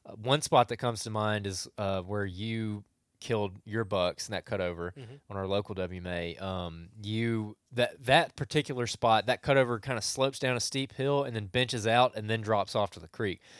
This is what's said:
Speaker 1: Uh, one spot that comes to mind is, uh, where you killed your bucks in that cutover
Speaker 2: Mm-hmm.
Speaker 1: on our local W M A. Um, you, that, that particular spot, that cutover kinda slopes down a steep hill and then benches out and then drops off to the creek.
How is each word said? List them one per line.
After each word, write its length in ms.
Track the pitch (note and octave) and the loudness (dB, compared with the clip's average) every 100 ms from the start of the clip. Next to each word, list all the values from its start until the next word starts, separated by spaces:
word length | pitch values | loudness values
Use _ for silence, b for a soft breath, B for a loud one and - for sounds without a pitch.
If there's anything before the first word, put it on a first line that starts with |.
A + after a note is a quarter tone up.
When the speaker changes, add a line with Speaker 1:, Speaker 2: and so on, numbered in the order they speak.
| - | -18
Speaker 1:
Uh, 60 | |
one 300 | A2 A#2 C#3+ | -6 0 2
spot 260 | - C#3 A#2+ | 4 4 4
that 80 | A#2 | 0
comes 240 | B2 A2+ | -2 -2
to 60 | A2+ | -4
mind 360 | G#2+ G#2+ G#2 G2+ | 0 0 0 -2
is, 220 | F#2 - - | -6 -8 -4
uh, 220 | G2 F#2+ | -2 -2
where 220 | F2+ G#2 G2 | -4 -4 -4
you 580 | F2+ A2+ A2+ A2 G#2 - _ _ - | -4 -4 -4 -4 -6 -10 _ _ -12
killed 360 | - A2 G#2 F#2+ | -2 0 0 -6
your 200 | - G#2+ | -6 -4
bucks 440 | G2 G2+ F2+ - - | 0 2 2 0 -6
in 40 | |
that 120 | G2 | -6
cutover 480 | - G2+ F2+ E2+ G#2+ | -4 -2 -2 -4 -8
Speaker 2:
Mm-hmm. 200 | - A#2 C#3 - | -8 -14 -16 -10
Speaker 1:
on 60 | G2 | -6
our 100 | F#2+ | -2
local 300 | G2 G2+ F#2+ | -2 -2 -4
W 240 | F#2 F2+ | -6 -6
M 60 | F2+ | -6
A. 280 | F2 E2+ E2 | -4 -6 -6
Um, 500 | F#2+ F#2 F2 E2 E2+ A2 | -6 -6 -6 -10 -16 -12
you, 520 | G#2 A2 A#2 A2+ G#2+ G#2+ _ | -4 0 0 0 -2 -10 _
that, 340 | A#2+ A#2+ - | -2 -2 -2
that 300 | B2+ D3 D#3 | 4 4 4
particular 540 | - - D3+ C#3+ B2+ A#2+ | -2 -2 -2 -2 -2 -4
spot, 380 | - A#2 A2 G#2 | 2 4 6 4
that 180 | A#2+ | 0
cutover 360 | - C3+ B2 A#2 | 4 4 4 0
kinda 220 | C3 A#2+ | -4 -4
slopes 380 | - - C3+ C3+ | -2 0 0 0
down 160 | C3 B2 | 0 0
a 40 | |
steep 320 | - C3+ C3 | -2 -4 -4
hill 280 | - C3+ C#3+ | -2 0 2
and 120 | C3+ A2+ | 0 -4
then 100 | G2 | -2
benches 400 | B2 B2+ B2 A2 | 0 2 0 4
out 300 | A#2 B2+ A2 | 6 6 2
and 120 | G#2+ | -2
then 120 | A2 | 0
drops 340 | G#2+ G#2+ F#2+ | 2 2 2
off 160 | A2+ G2+ | 0 0
to 100 | - | -4
the 60 | D#2+ | -12
creek. 340 | - G#2+ E2+ B | -4 -4 -4 B